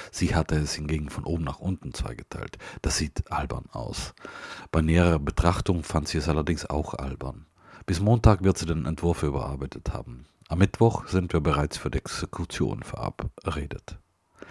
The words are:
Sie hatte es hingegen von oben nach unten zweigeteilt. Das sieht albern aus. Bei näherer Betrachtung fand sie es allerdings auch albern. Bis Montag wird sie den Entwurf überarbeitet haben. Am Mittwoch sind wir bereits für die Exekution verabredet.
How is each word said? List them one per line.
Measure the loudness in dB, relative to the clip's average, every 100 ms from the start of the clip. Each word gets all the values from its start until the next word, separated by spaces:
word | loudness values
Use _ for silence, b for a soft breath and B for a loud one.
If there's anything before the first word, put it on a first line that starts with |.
| B
Sie | -2 2 2
hatte | 2
es | 0 0 -4
hingegen | -2 -2 -4
von | -6
oben | -4 -2
nach | -2 -4
unten | -4 -4 -6 -6
zweigeteilt. | -8 -8 -12 -10 -10 -12 B B
Das | -2 -2
sieht | -2 -4 -4
albern | -4 -4 -6 -8
aus. | -10 -8 -8 -10 -12 B B B B B
Bei | 2
näherer | 6 6 6 4
Betrachtung | 0 2 2 2 0 -2
fand | 0 -2 0
sie | -2
es | 0
allerdings | 0 0 -2 -2
auch | -2 -2
albern. | -4 -8 -6 -8 -10 -16 _ B B -4
Bis | 2
Montag | 4 8 8 8
wird | 6 4
sie | 0
den | -2 -2
Entwurf | 0 2 2
überarbeitet | 0 0 -4 -6 -6 -6 -6
haben. | -6 -8 -14 -18 _ -4
Am | 4
Mittwoch | 4 6 4 4 0
sind | 0 2
wir | 2
bereits | 4 2 2 -2
für | -2
die | -4
Exekution | -4 -8 -6 -6 -6 -2 -2 -2
verabredet. | -8 -6 -6 -6 -10 -6 -6 -4 -6 -10 -12 -18 _ _ _ B B